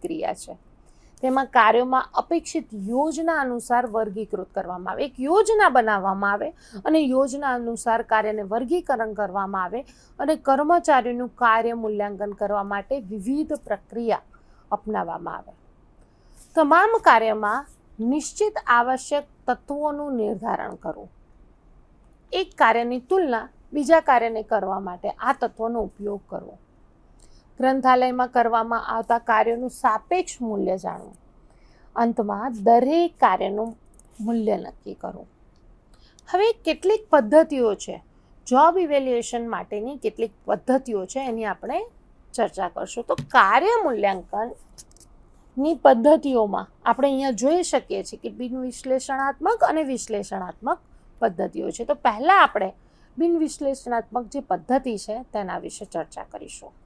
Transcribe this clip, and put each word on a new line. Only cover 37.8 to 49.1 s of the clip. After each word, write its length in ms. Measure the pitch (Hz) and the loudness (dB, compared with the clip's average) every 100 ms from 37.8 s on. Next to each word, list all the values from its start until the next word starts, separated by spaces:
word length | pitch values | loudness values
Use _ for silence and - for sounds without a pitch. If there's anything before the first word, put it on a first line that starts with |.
| - - - _ _ _ - | -6 -14 -16 _ _ _ 0
જોબ 320 | 254 320 359 | 4 6 4
ઇવેલ્યુએશન 720 | 330 285 262 240 233 240 233 | 2 0 0 -2 -2 -6 -6
માટેની 480 | 185 185 208 226 277 | -8 -8 -8 -8 -6
કેટલીક 340 | 208 - 226 - | -6 -4 -6 -6
પદ્ધતિઓ 640 | - 208 - 262 262 208 185 | -4 -2 0 0 0 -6 -6
છે, 140 | 262 | -6
એની 240 | 269 226 | -6 -4
આપણે 420 | 214 185 214 311 466 - _ _ _ | -6 -6 -6 -6 -6 -14 _ _ _
ચર્ચા 340 | - 214 - 180 | -4 -4 -2 -6
કરશું. 360 | - 190 - | -6 -10 -8
તો 100 | - | -4
કાર્ય 680 | - - 254 196 240 370 466 | -4 2 4 6 6 4 2
મૂલ્યાંકનની 1900 | 349 220 196 190 170 202 233 - - - - - - - _ _ _ - 294 | 0 0 0 -2 -6 -6 -6 -10 -20 -20 -20 -20 -20 -20 _ _ _ -4 -2
પદ્ધતિઓમાં 920 | 294 285 240 262 320 285 247 208 190 190 _ | 4 6 8 8 6 4 0 0 -2 -8 _
આપણે 240 | - 233 277 | -2 2 2
અહીંયા 220 | 269 269 | 0 -2
જોઈ 320 | 208 262 349 | 0 2 2
શકીએ 400 | 349 262 - 202 | 2 -2 -2 -6
છીએ 180 | 190 - | -8 -12
કે 60 | - | -12
બિન 320 | 214 247 254 | -10 -8 -8
વિશ્લેષણાત્મક 1040 | 254 - 262 262 - | -8 -10 -4 -4 -2